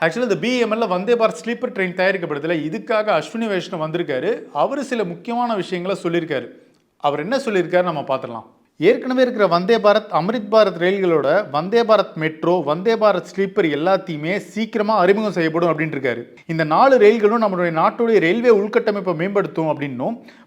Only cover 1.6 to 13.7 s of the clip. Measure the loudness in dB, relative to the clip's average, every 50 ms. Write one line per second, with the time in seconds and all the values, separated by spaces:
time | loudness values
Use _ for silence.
1.6 | -6 -6 -4 -4 -4 -4 -2 0 0 0 0 -2 -4 -6 -6 -4 -4 -2 -2 -2
2.6 | -4 -6 -8 -8 -4 -2 -2 -2 0 0 0 0 -2 -4 -6 -6 -4 -4 -4 -4
3.6 | -4 -6 -8 -6 -6 -4 -4 -4 -4 -4 -4 -2 -2 -2 -4 -4 -6 -6 -2 -2
4.6 | 0 0 0 -4 -6 -4 -4 -4 -4 -4 -6 -10 -8 -6 -4 -2 -2 -2 -2 -4
5.6 | -4 -4 -6 -6 -4 -4 -4 -4 -2 -2 -2 -2 -2 -2 -4 -6 -6 -8 -14 -20
6.6 | -20 _ _ _ _ _ _ _ -2 -2 -2 -2 -2 -2 -4 -4 -2 0 0 0
7.6 | 0 2 0 0 0 0 -2 -4 -4 -4 -4 -4 -4 -8 -12 -12 -14 -18 _ _
8.6 | _ _ _ 0 2 4 4 2 0 -2 0 0 0 0 2 2 2 2 2 2
9.6 | 2 2 2 4 4 4 4 2 2 -2 -2 -2 0 0 -2 -4 -4 2 4 4
10.6 | 4 4 2 0 0 0 0 0 2 2 2 2 2 2 2 0 0 -2 -4 -4
11.6 | -2 0 0 2 4 4 4 4 2 0 -4 -4 -4 -4 -4 -2 0 0 0 2
12.6 | 0 0 -2 -2 0 0 0 4 4 2 2 2 -2 -6 -4 -4 -4 -2 0 0
13.6 | 0 0